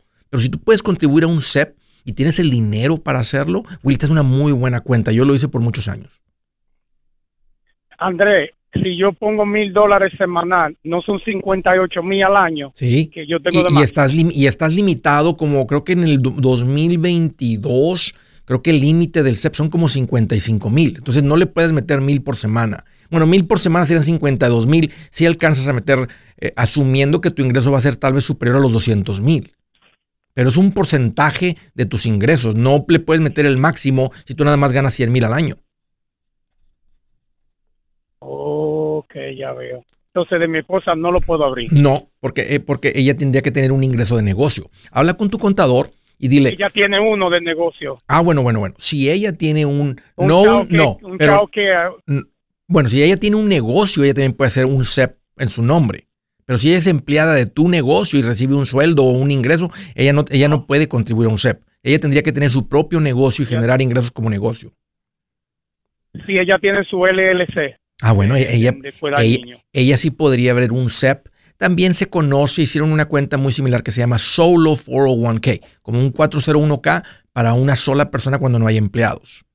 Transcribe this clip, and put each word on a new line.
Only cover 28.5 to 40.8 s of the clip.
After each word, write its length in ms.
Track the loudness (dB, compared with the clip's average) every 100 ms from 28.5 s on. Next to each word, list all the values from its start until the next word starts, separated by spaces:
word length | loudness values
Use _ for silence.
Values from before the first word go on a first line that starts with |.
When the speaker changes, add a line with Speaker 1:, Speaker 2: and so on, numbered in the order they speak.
| 2
Speaker 1:
a 20 |
los 100 | 2
doscientos 500 | 2 0 -2 -2 -2
mil. 320 | 0 0 -2 _ _ _ _ _ _ _ _ -2
Pero 140 | 0
es 80 | 4
un 140 | 2
porcentaje 840 | 2 0 0 0 0 0 0 -4 -6 _
de 140 | -6 -4
tus 180 | -4 -2
ingresos. 480 | 0 2 2 0
No 320 | 0 2 2 2
le 120 | 0
puedes 240 | 2 0
meter 240 | 0 0 0
el 100 | 2
máximo 540 | 0 -2 -2 0 -2 -6
si 120 | -12 -2
tú 80 |
nada 120 | 0 2
más 160 | 2
ganas 220 | 0 -2
cien 180 | -2 0
mil 120 | 0
al 100 | 0
año. 220 | 0 -2 -6 _ _ _ _ _ _ _ _ _ _ _ _ _ _ _ _ _ _ _ _ _ _ _ _ _ _
Speaker 2:
Ok, 920 | -14 -10 -8 -6 -4 -4 -4 -6 -10 -14 -14 -12
ya 160 | -12
veo. 320 | -12 -12 -16 -18 _ _
Entonces 320 | -6 -2 -2
de 80 | -2
mi 120 | -4
esposa 360 | -4 -4